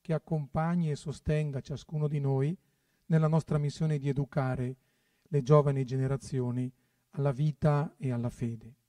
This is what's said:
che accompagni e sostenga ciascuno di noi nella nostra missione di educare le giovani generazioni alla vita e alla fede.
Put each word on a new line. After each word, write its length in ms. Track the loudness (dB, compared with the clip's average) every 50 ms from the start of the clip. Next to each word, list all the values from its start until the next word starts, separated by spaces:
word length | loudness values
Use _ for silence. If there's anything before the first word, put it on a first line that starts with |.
che 120 | _ -2 -4
accompagni 760 | -4 _ -2 -4 -4 -4 -4 _ -2 0 0 0 0 0 0
e 60 | -2
sostenga 640 | -4 -6 -10 -10 -8 _ 0 0 0 0 -2 -4 -6
ciascuno 480 | -8 -8 -10 -10 -10 -6 -4 -2 -2 0
di 100 | 0 0
noi 380 | 0 2 2 2 2 0 -2 -4 _ _ _ _ _ _ _ _ _
nella 220 | _ 2 4 4 4
nostra 300 | 2 2 0 0 -2 -2
missione 400 | -2 -2 -2 -2 0 0 0 0
di 100 | 0 0
educare 680 | 0 0 -2 -2 -2 -2 -2 0 -2 -2 -4 -4 -6 _ _ _ _ _ _ _ _ _ _
le 200 | _ -2 -2 4
giovani 420 | 8 6 8 8 6 2 0 -2
generazioni 840 | -2 -2 -2 0 0 -2 -4 -4 -6 -4 -2 -2 -2 -2 -2 -4 -6 -8 _ _ _ _ _ _ _
alla 220 | _ -2 -2 -2 0
vita 640 | 0 0 -2 -2 _ 2 2 2 2 0 -2 -6 _
e 120 | -4 -4
alla 200 | -2 -2 -2 -4
fede. 440 | -4 -4 -6 -6 -6 -8 -12 -20 -20 _ _